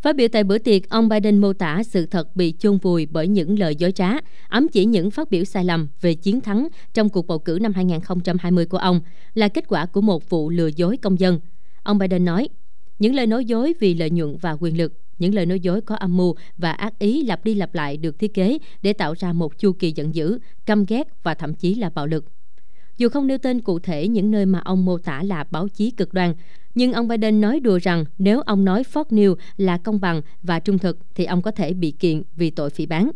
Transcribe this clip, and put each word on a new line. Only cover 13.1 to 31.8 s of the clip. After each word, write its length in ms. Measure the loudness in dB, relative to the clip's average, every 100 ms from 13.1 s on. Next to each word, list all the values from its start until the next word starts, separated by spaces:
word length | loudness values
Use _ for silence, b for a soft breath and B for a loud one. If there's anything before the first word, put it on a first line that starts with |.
| 2
lời 120 | 2
nói 180 | 0 0
dối 280 | 0 0 2
vì 140 | 2
lợi 160 | 2 0
nhuận 280 | 0 -2 -4
và 140 | -4
quyền 260 | -2 -2 0
lực, 160 | -2 -4 -8 -2
những 160 | 0 2
lời 100 | 0
nói 140 | 0
dối 220 | 0 -2
có 140 | -2 -4
âm 220 | 0 2
mưu 180 | 2 0 B B
và 140 | -4
ác 280 | -2 -6 -2
ý 240 | 0 0
lặp 200 | 0 -2
đi 120 | 0 0
lặp 200 | -2 -2
lại 220 | -4 -4
được 220 | -4 -2
thiết 140 | -2
kế 240 | 2 2 0 B B
để 120 | -2
tạo 200 | 0 -2 -2
ra 140 | -2
một 240 | 0 -2 0
chu 160 | 0
kỳ 180 | 2 -2
giận 240 | -2 -2 -2
dữ, 240 | -2 -2 b b 0
căm 200 | 2 2
ghét 360 | 0 -2 -4
và 100 | -4
thậm 200 | -4 -4
chí 220 | -2 -2 0
là 140 | -2
bạo 180 | -2 -2
lực." 180 | -2 -4 -8 -8 -6 -6 -6 -8 0
Dù 120 | 0
không 180 | 2 0
nêu 100 | 0
tên 240 | 0 -2
cụ 180 | 0 -2
thể 280 | -2 -2 0
những 240 | 2 2
nơi 140 | 4 4
mà 160 | 2 2
ông 200 | 0 2
mô 120 | 0
tả 260 | -2 -4
là 200 | -2 -2 -4
báo 160 | -4 -4
chí 240 | -2 -2
cực 220 | 0 -2
đoan, 220 | 0 0 0 b b b 0
nhưng 180 | 0
ông 140 | 2 0
Biden 340 | 0 2 4
nói 180 | 4 2
đùa 200 | 2 2
rằng 240 | 2 0 0 0
nếu 240 | 2 2
ông 240 | 2 2 4
nói 180 | 2 0
Fox 100 | -2 0
News 300 | 4 4 4 B B
là 200 | 0 0
công 240 | 0 0
bằng 200 | 0 -2 -4 b
và 160 | -2 -2
trung 180 | 2 2
thực 200 | 2 -2 -4 -2
thì 100 | 0
ông 160 | 0
có 100 | 0
thể 220 | -2 -2
bị 180 | 0